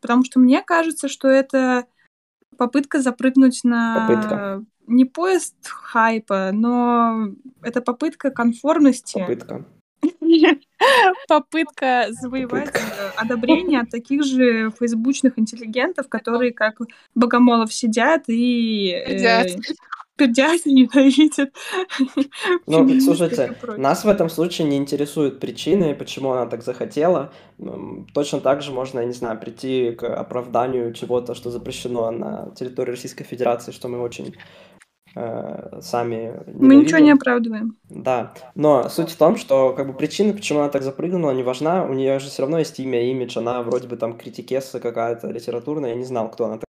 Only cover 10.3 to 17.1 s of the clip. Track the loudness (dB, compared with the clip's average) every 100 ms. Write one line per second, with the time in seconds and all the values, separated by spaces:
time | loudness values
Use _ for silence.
10.3 | 6 6 4 _ _ 4 6 4 2 0
11.3 | 0 2 -4 -4 -2 0 2 0 -4 -8
12.3 | -6 -4 -4 -4 -6 -6 -8 -8 -6 -4
13.3 | -2 2 2 4 -2 -2 -8 -4 -2 0
14.3 | 2 4 4 -2 -2 -4 -2 -2 0 0
15.3 | 0 -4 -4 -8 -2 -2 -2 -6 -6 -4
16.3 | -2 -2 0 -4 -4 -14 _ _